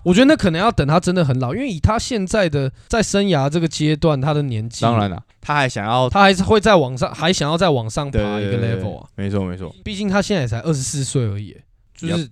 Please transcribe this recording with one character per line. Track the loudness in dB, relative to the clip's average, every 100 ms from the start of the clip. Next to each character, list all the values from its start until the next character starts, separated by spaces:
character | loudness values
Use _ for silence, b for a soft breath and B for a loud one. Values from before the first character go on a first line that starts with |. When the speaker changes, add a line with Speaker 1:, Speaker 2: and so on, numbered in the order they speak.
| 2
Speaker 1:
我 |
觉 | 6
得 | 6
那 | 4
可 | 2
能 | 0
要 | 0
等 | 0 2
他 | 2
真 | 2
的 | 0 2
很 | 0
老， | -2
因 | -4
为 | -6
以 | -2
他 | 0 0
现 | -2 -4 0
在 | 0 0
的 | 0 -4 b b
在 | 0
生 | 2 0 2
涯 | 2 2
这 | 0
个 | -2
阶 | 0 0
段， | 2 2 2
他 | 0
的 | 0
年 | -2 -4 -6
纪， | -2
Speaker 2:
当 | 2 2
然 | 0
了， | -4 -12 _
他 | -4
还 | 0 0
想 | -2 0
要， | 2 2
Speaker 1:
他 | 6
还 | 4
是 | 4
会 | 2 2
再 | 4 4
往 | 2 -4
上， | -6
还 | -2 -2
想 | 0 -2
要 | 0
再 | 2
往 | 0 -2
上 | -6 -2
爬 | -2 -2 -4
一 | -4
个 |
Speaker 2:
对， |
对， | -2
对， | -2 -4
对， |
Speaker 1:
level | -6 -10
啊。 | -14 -8
Speaker 2:
没 | -4
错， | -2
没 | -4 -8
错。 | -12 -12
Speaker 1:
毕 | -10 -6
竟 | -2
他 | 0
现 | 0
在 | -2
也 | -2
才 | -4
二 | -2
十 | -2
四 | -2 -4
岁 | -2 -2 -2
而 | -6
已， | -10 -18 _ _ _
就 | -10 -4 -4
是 | -6